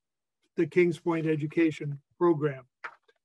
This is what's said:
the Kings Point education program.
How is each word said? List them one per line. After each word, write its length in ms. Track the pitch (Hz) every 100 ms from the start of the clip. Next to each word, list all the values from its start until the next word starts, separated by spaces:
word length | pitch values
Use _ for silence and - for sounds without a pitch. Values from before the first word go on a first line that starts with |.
| _ _ _ _ _ -
the 100 | 156
Kings 320 | 180 175 156
Point 260 | 175 165 156
education 720 | 156 151 170 160 151 151 143 _ -
program. 480 | 175 151 147 135 - _ - - _ _